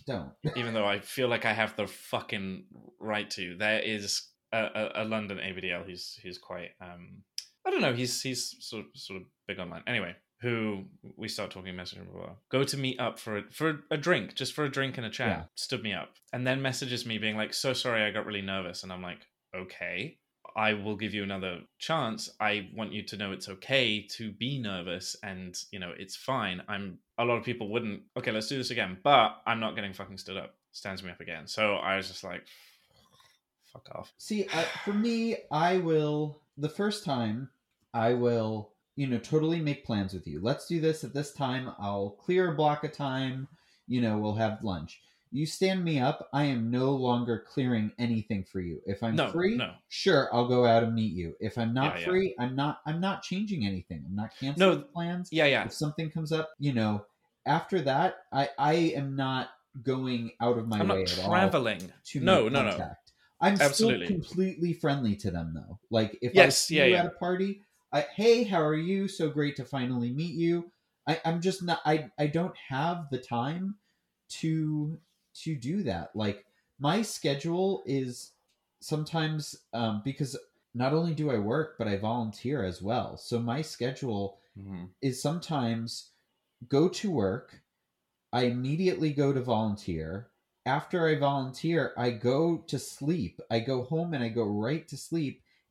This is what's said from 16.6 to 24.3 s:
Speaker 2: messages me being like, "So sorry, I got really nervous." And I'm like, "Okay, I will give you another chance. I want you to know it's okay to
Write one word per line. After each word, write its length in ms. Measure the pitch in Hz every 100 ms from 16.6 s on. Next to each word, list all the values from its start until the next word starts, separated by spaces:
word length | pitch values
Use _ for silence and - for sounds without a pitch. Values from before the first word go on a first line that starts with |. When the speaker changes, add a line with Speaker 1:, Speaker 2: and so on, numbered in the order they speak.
Speaker 2:
messages 420 | 135 123 131 120
me 140 | 120 110
being 180 | 107 107
like, 160 | 107
"So 220 | - 135
sorry, 280 | 123 127 113
I 80 | 107
got 140 | 104
really 160 | 107 101
nervous." 420 | 98 95 90 87
And 80 | 95
I'm 120 | 92
like, 240 | 90 87 - _ _
"Okay, 640 | 92 90 - 87 90 147 - _ _ - 110
I 160 | 107
will 240 | 104 104 101
give 160 | 107
you 100 | 104
another 380 | 98 98 92 87 - -
chance. 520 | - 160 117 110 - -
I 300 | 107 104 92
want 200 | 107 104
you 80 | 107
to 160 | 104 101
know 140 | 101
it's 180 | 95 -
okay 560 | 95 - 135 117 107 101
to 200 | - 110